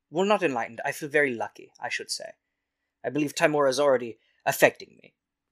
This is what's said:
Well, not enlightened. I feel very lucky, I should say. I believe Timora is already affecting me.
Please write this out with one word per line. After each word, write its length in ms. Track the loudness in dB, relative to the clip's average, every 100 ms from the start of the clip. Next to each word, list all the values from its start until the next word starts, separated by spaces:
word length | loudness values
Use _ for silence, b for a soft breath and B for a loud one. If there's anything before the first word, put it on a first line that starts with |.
| _
Well, 160 | -2 2
not 180 | 2
enlightened. 380 | 0 -2 -6 -6
I 80 | -8
feel 160 | -6 -2
very 260 | 2 2
lucky, 380 | 0 -8 -12 -20 -14
I 80 | -8
should 240 | -8 -8
say. 200 | -10 -10 -18 _ _ _ _ _ _
I 60 | -6
believe 240 | -4 -4
Timora 360 | 0 2 4 2
is 100 | 4
already 380 | 2 2 -2 -14 _ _ -4
affecting 520 | 4 4 4 -10 -20
me. 120 | -20 _ _ _ _